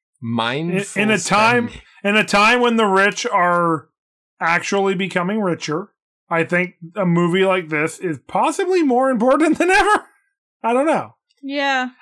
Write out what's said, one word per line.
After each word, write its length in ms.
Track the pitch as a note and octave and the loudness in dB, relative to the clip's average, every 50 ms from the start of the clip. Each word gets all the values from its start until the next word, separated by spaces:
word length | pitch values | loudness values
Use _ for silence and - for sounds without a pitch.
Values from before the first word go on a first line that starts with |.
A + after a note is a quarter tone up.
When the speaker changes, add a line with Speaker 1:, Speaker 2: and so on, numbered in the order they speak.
| _ _ _ - | _ _ _ -14
Speaker 1:
Mindful 840 | - A#2 A#2 A#2 A2+ A#2 B2 C#3+ D#3+ E3+ F3 F#3+ G3+ - - F#3+ G#3 | -10 -6 -4 -2 -2 -2 -2 -4 -4 -4 -4 -4 -4 -4 -4 -2 0
Speaker 2:
in 80 | G#3+ | 0
a 80 | G#3+ G3+ | 0 0
time, 500 | - - - G#3 A3 A3+ A#3+ A#3+ A#3+ A#3+ | 0 0 2 2 4 4 2 2 0 -2
Speaker 1:
spending. 140 | - - - _ _ _ - | -8 -14 -20 _ _ _ -4
Speaker 2:
in 120 | G3+ G3+ | 0 0
a 80 | G#3+ G3+ | 0 0
time 360 | - - G3+ G#3 A3 A#3+ B3 | 2 2 2 4 4 4 2
when 160 | A#3+ A#3+ A#3 | 2 2 2
the 100 | A3+ A3 | 2 2
rich 400 | G3+ F#3+ F#3+ G3 G#3 F#3+ - - | 2 4 4 2 2 0 -2 -4
are 640 | A#3 G#3 G3 F3 F3 F3 F3 E3+ E3+ E3 D#3 - _ _ _ _ _ _ _ _ _ _ - | -2 0 2 2 2 2 2 2 0 0 -2 -4 _ _ _ _ _ _ _ _ _ _ -6
actually 540 | F#3 E3 E3+ F3 E3+ - - G3 G3 G3 G3 | -2 0 0 0 -2 -2 -2 0 0 0 0
becoming 460 | F#3 G3 F3+ - F#3 F3 F3+ G#3 A3 | -2 -2 -4 -2 -4 -2 -2 -2 -2
richer, 480 | G#3 F#3 E3 D#3+ - - D3+ E3 G#3 - _ _ _ _ _ _ _ - | -2 -2 -4 -4 -4 -6 -6 -6 -6 -10 _ _ _ _ _ _ _ -4
I 140 | F3 E3 E3 | -2 -2 -2
think 300 | E3 F3 F3 F3+ F3+ - - - E3 F3 | 0 0 -2 -2 -4 -6 -14 -20 -14 -6
a 80 | G#3 G3 | -4 0
movie 400 | F3 E3+ E3+ F3 F3 E3 F#3+ F#3+ | 0 2 2 2 2 2 2 2
like 240 | F#3+ F#3 F#3+ F3+ D#3 | 2 2 0 -2 -4
this 300 | D#3 D3+ D3+ D#3+ - - | -4 -2 -2 -2 -4 -6
is 200 | - F3+ D#3+ B2+ _ | -6 -6 -6 -8 _
possibly 560 | - - F#3+ A3+ D4+ D4+ - G4 F4+ F#4 F4+ E4 | -6 -2 0 0 0 0 -2 -2 0 0 0 2
more 280 | C#4 A#3+ A#3+ C4 C4+ | 2 2 2 0 0
important 480 | C4 A3 A3 B3+ C4+ D4 D4+ E4+ E4 - | 0 0 2 2 2 4 4 2 2 2
<laughs> 0 | |
than 120 | E4 F4 | 2 2
ever. 360 | F#4+ G#4 F#4+ G4 G#4+ - - - _ _ _ _ _ _ _ _ _ _ - | 2 2 4 2 2 0 -2 -6 _ _ _ _ _ _ _ _ _ _ -4
I 100 | A3+ A#3 | -2 0
don't 140 | B3+ C#4+ | 0 0
know. 300 | D#4+ D4 F#3+ B2+ A2 - _ _ _ _ _ C#4 | 0 0 -2 -2 -6 -14 _ _ _ _ _ -12
Speaker 3:
Yeah. 480 | C4+ C#4 D4 C#4 C#4 C4+ C4 B3+ B3 - _ | -8 -6 -4 -2 -2 -2 -2 -4 -6 -8 _